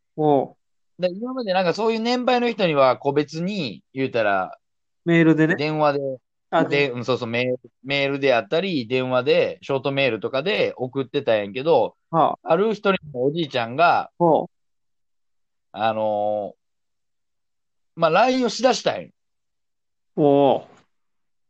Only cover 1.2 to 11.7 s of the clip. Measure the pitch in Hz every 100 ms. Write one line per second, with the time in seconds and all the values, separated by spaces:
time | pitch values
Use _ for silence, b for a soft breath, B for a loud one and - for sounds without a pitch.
1.2 | 247 262 214 185 180 160 226 226 233 247
2.2 | 247 247 240 220 180 143 131 120 143 143
3.2 | 143 156 180 208 127 85 _ 131 135 113
4.2 | 104 98 90 - _ _ _ _ 170 170
5.2 | 160 151 156 180 151 156 147 143 139 131
6.2 | _ _ - 170 - 143 139 123 120 117
7.2 | 117 120 127 127 - _ 131 143 139 139
8.2 | 135 117 104 160 196 151 110 127 127 127
9.2 | 131 170 110 82 - 135 143 139 135 110
10.2 | 113 131 170 208 113 - 127 135 131 143
11.2 | 120 110 101 123 151